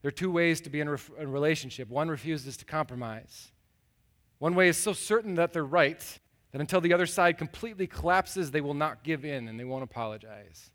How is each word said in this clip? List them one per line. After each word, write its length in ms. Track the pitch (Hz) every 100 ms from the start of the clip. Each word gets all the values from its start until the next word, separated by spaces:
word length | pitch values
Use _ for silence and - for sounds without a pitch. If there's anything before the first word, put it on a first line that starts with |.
There 60 | 143
are 40 |
two 180 | - 185
ways 300 | 170 170 160
to 60 | -
be 120 | 147
in 80 | 147
a 20 |
ref-, 200 | 143 - -
a 80 | 147
relationship. 600 | 139 147 156 131 - 104
One 220 | 123 160
refuses 480 | 151 147 156 131 123
to 80 | -
compromise. 840 | 156 151 123 120 110 - - - _ _ _ _ _ _ _ _ _
One 160 | 151
way 140 | 180 185
is 80 | 165
so 160 | -
certain 440 | 190 - 214 214 175
that 180 | 170
they're 100 | 170
right 540 | 143 170 143 160 - - _ _ _
that 100 | 139
until 220 | 151 185
the 100 | 170
other 140 | 175 175
side 320 | 185 175 170
completely 480 | 160 - 233 202 190
collapses, 640 | - 170 185 185 190 160
they 100 | 147
will 140 | 143
not 300 | 143 151 110
give 200 | - 156
in 240 | 147 139 113
and 100 | 113
they 60 |
won't 200 | 127 131
apologize. 840 | 127 - 113 107 107 104 98 80 -